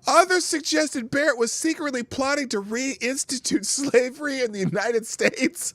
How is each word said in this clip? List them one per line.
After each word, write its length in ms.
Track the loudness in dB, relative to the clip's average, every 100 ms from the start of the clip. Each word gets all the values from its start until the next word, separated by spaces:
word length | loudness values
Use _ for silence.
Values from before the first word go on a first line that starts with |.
| 4
Others 380 | 6 6 4
suggested 680 | 2 -2 0 0 0 -2 -2
Barrett 280 | 0 2 2
was 140 | 0
secretly 500 | 0 -2 -2 -2 -4
plotting 460 | -6 -2 0 0 -2
to 120 | -4
reinstitute 1000 | -4 -4 -4 -4 -4 -4 -4 -6 -2 -2
slavery 760 | -2 -4 2 4 2 -2 -4 -2
in 120 | -2
the 80 | 0
United 460 | -2 0 0 0 -2
States. 680 | 0 0 2 -2 -2 -8